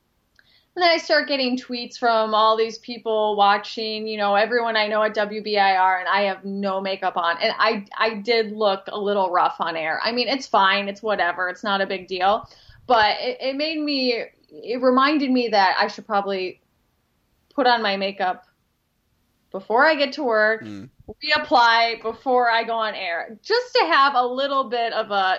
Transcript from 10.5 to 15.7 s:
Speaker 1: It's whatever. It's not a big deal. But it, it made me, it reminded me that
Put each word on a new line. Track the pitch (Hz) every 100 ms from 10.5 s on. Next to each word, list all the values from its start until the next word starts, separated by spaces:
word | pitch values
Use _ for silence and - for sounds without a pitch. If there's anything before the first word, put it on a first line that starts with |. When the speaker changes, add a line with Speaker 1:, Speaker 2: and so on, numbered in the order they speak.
| 214 190 202 202
Speaker 1:
It's | 202
whatever. | 220 196 175 175 180
It's | 180
not | 214 196
a | 196
big | 190 180
deal. | 190 185 220 - - - - -
But | 233 214 185
it, | 247 247
it | 262 269
made | 311 311
me, | 294 277 254 233 - _ _
it | 151 185 247
reminded | 254 254 269 311 269
me | 254 233
that | 202 185